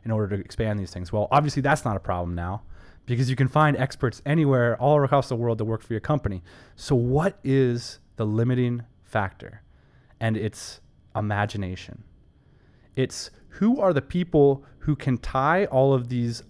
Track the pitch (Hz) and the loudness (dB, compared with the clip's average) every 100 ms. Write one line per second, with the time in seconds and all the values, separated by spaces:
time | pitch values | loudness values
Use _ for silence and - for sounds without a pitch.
0 | 117 107 101 101 - - 110 104 92 92 | -4 -2 -2 -4 -6 -4 -2 -2 -6 -8
1 | 90 107 104 143 151 139 135 151 117 95 | -4 -4 2 2 2 0 0 0 -2 -4
2 | - 90 87 85 87 101 - - - - | -4 -4 -4 -6 -6 -8 -12 -20 -20 -14
3 | - 120 127 131 131 151 151 139 131 - | -4 -2 0 0 2 4 2 2 -2 -2
4 | 123 - 139 160 143 131 120 110 131 151 | -4 -4 -2 2 2 2 2 2 2 4
5 | 135 139 - 120 120 110 113 110 - 110 | 4 2 0 -2 -2 -2 -2 -4 -4 -6
6 | - 147 - 92 - - - - - 131 | -2 -2 -2 -8 -12 -20 -20 -12 -2 0
7 | 120 143 190 - 135 135 127 123 - - | 2 2 0 -2 0 2 2 0 -6 -18
8 | - - 107 110 120 127 123 120 113 _ | -16 -6 -2 0 2 2 0 -2 -8 _
9 | _ 110 98 - - - - _ _ _ | _ -4 -4 -6 -20 -20 -20 _ _ _
10 | _ - 113 110 107 - - - - _ | _ -6 -2 -2 -4 -6 -16 -18 -20 _
11 | _ 104 104 104 104 101 92 92 - - | _ -6 -2 0 -2 -2 -6 -8 -12 -18
12 | - - _ _ _ _ _ _ _ - | -20 -20 _ _ _ _ _ _ _ -4
13 | 127 - - - - - 208 269 196 143 | -4 -4 -14 -18 -14 0 2 4 2 2
14 | - 180 175 151 139 135 - - - 143 | 0 -4 2 6 6 4 -4 -8 -4 -2
15 | 139 120 - 131 143 180 208 131 135 135 | 0 -2 -2 0 2 2 2 2 4 2
16 | 120 123 120 117 - | 0 -2 -4 -4 -4